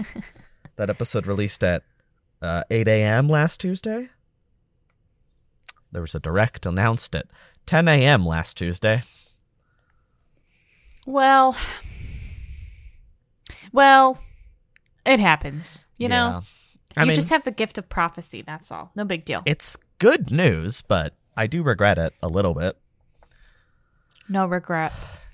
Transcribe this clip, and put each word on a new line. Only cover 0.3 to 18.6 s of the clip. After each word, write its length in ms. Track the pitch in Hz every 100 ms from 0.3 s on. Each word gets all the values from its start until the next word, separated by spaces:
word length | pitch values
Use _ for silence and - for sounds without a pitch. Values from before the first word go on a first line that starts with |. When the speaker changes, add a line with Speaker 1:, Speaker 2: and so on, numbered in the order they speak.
| - _ _ - -
Speaker 1:
That 120 | 101
episode 380 | - 120 110 92
released 340 | 101 104 -
at, 220 | 92 82 - _ _ _ _ _
uh, 220 | 85 85 -
eight 160 | 113 110
A 160 | 110
M 240 | 107 113 147
last 320 | 151 160 -
Tuesday. 480 | 185 190 220 226 254 _ _ _ _ _ _ _ _ _ _ _ _ _ _ _ - - _
There 100 | 87
was 140 | 80 76
a 40 |
Direct 460 | 78 92 113 - 90
announced 480 | 90 113 113 -
at 120 | 78 - _ _ _ -
ten 240 | 160 170
A 160 | 143 135
M 200 | 127 85
last 300 | 80 - -
Tuesday. 480 | 87 87 107 113 - _ _ _ _ _ _ _ _ _ _ _ _ _ _ _ _ _ _ - -
Speaker 2:
Well, 520 | 269 269 269 262 262 - - - - - - - - - - - - - - _ _ _ _ - - -
well, 440 | 262 269 269 262 254 - - - _ _ _ _ _ 127
it 140 | 135
happens, 680 | 190 151 143 147 175 - - -
you 100 | 240
know? 80 | 247
Speaker 1:
Yeah. 260 | 240 175 196 _ _ _ _ -
I 60 |
Speaker 2:
You 60 | 160
Speaker 1:
mean, 80 | 156
Speaker 2:
just 160 | 165
have 120 | 311
the 80 | 262
gift 260 | 208 220 -
of 120 | -
prophecy, 540 | 190 170 175 - -
that's 280 | - 156